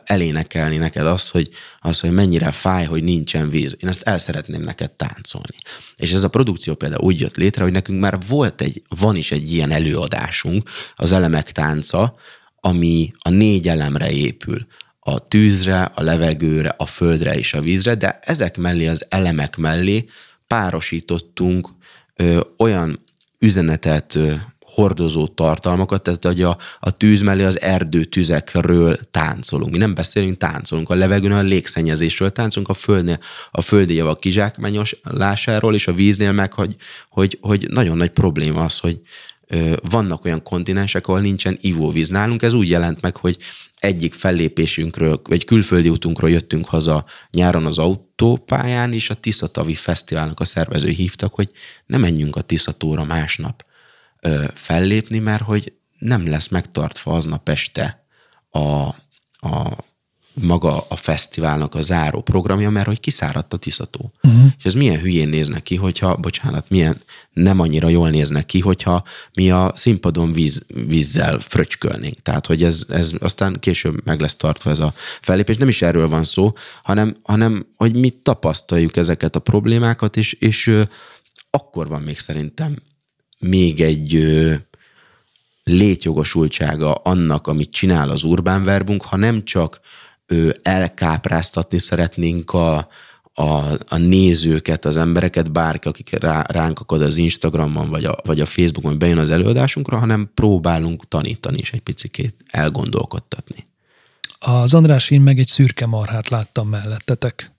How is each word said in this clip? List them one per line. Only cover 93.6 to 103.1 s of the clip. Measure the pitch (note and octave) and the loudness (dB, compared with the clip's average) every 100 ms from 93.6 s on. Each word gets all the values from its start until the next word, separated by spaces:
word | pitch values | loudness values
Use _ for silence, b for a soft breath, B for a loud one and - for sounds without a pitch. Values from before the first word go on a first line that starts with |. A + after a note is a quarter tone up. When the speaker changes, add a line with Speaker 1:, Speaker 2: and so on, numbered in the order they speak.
| D2 D2 - | 0 -4 -2
Speaker 1:
a | D#2+ | 0
nézőket, | F2 F#2+ F#2 E2 D#2+ D#2 - D#2 - | 4 6 6 4 2 0 0 -2 -2
az | D#2 | 0
embereket, | E2 E2+ E2+ - D#2+ | 0 2 0 0 0
bárki, | D#2+ E2 D2+ - | 0 0 -2 -6
akik | - - - | -8 -8 -4
rá, | E2 D#2 - | 0 0 -2
ránk | E2+ D#2+ D#2 | -2 -2 -4
akad | - D#2+ | -2 0
az | D2 D#2 | 2 2
Instagramon, | E2 - E2 D#2 D2+ D2+ D2+ | 0 0 -2 0 0 -2 -4
vagy | D#2 D#2 | -4 -4
a, | - | -4
vagy | - D2+ | -2 -2
a | D2 | 0
Facebookon, | - E2+ D2 D2 D2+ | 2 0 0 -2 0
bejön | E2+ E2 | 2 2
az | D#2 | 2
előadásunkra, | E2 G2+ B2 C3+ D3 C#3 A2+ | 2 2 2 0 -2 -4 -2
hanem | A2+ A2 G2+ | 0 0 -2
próbálunk | - G#2+ F#2 E2+ E2 E2 E2 - | 0 2 2 2 0 -2 -6 -4
tanítani | D#2+ - - - - | -4 -4 -6 -6 -6
és | - | -6
egy | A#2 | -8
picikét | - - - - - - _ | -8 -10 -10 -8 -8 -8 _
elgondolkodtatni. | - D2+ C#2+ - - - | -2 -2 -2 -4 -4 -4